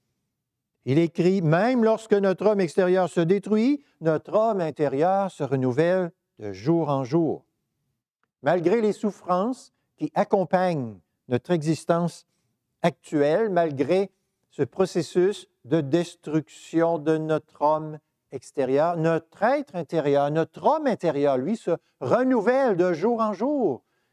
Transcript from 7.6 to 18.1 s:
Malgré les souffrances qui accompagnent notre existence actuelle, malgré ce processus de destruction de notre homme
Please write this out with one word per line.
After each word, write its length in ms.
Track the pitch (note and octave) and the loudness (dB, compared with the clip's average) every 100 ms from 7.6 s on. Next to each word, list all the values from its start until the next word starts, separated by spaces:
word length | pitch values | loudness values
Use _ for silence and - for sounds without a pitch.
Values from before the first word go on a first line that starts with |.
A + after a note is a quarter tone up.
| _ _ _ _ _ _ _ _ | _ _ _ _ _ _ _ _
Malgré 400 | C3+ F3+ E3 A#3 | -2 0 0 0
les 120 | G#3+ | 0
souffrances 800 | F#3+ G#3 - F3 F3+ A3+ B3+ - _ _ - | -2 -6 -6 -4 -2 -2 -6 -14 _ _ -10
qui 140 | D#3 F3 | -4 -2
accompagnent 840 | G#3 G3+ E3+ F#3 F#3 D#3 A#2 F#2+ _ _ - | 0 0 0 0 0 -2 -6 -12 _ _ -4
notre 240 | B2 - | -4 0
existence 760 | F3 D3+ D3+ - E3+ E3+ - _ _ _ _ _ _ | -2 0 -2 0 0 -2 -6 _ _ _ _ _ _
actuelle, 640 | F3 - - D#3 C#3+ F3+ A3 | -4 -4 -4 0 2 2 0
malgré 640 | F3 E3 C3+ C3+ F#3 G3 _ _ _ _ | 0 0 0 0 0 -2 _ _ _ _
ce 100 | - | -6
processus 840 | C3+ - F#3 F3+ D3 F3+ F#3 G3+ - _ A#2+ | -4 -2 -2 -2 -2 0 0 0 -12 _ -2
de 160 | E3 | -2
destruction 1160 | C#3 E3 E3+ - D3+ D#3 - - - E3 E3 E3 | 0 -2 -2 -10 -4 -4 -4 -12 -4 0 0 0
de 180 | D3+ D#3+ | 0 -2
notre 460 | D#3 D#3 - - | 0 -4 -4 -2
homme 340 | D3 D#3 D#3 D3+ _ | 0 0 -4 -14 _